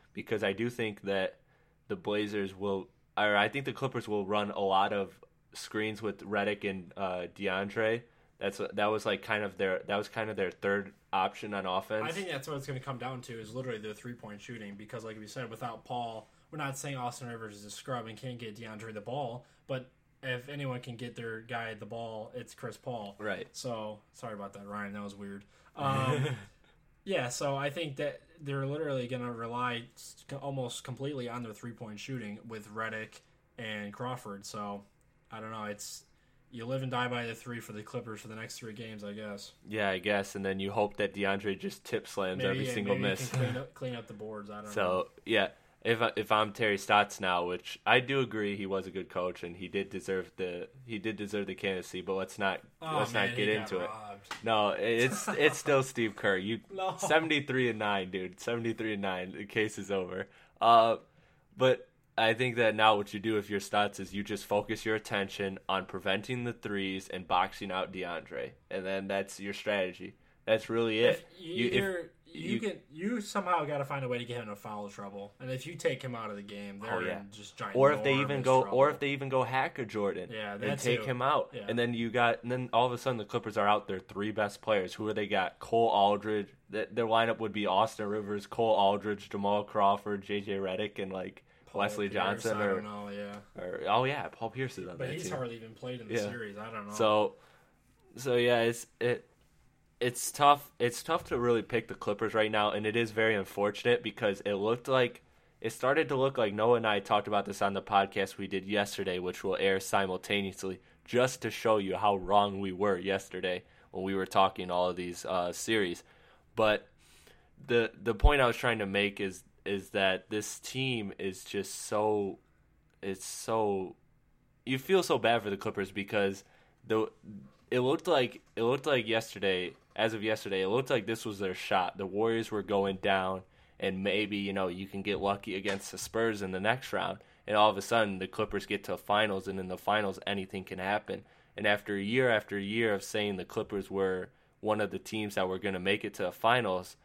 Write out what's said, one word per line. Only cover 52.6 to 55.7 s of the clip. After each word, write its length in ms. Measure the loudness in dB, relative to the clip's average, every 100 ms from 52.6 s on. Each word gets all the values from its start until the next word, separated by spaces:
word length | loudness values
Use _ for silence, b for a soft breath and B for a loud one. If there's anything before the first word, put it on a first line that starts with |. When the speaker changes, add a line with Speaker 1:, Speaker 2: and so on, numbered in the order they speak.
| -8 _
Speaker 2:
Oh, 160 | -4 -2
Speaker 1:
let's 160 | 0
Speaker 2:
man, 140 | 2 2
Speaker 1:
not 100 | 2
get 100 | 0
Speaker 2:
he 60 |
got 80 | 0
Speaker 1:
into 160 | -2 -4
it. 60 | -4
Speaker 2:
robbed. 460 | -8 -12 -14 -14 -8
Speaker 1:
No, 260 | 2 4 4
it's, 580 | 2 2 4 2 2 -4
Speaker 2:
<laughs> 100 | 4
Speaker 1:
it's 220 | 4 4
still 240 | 2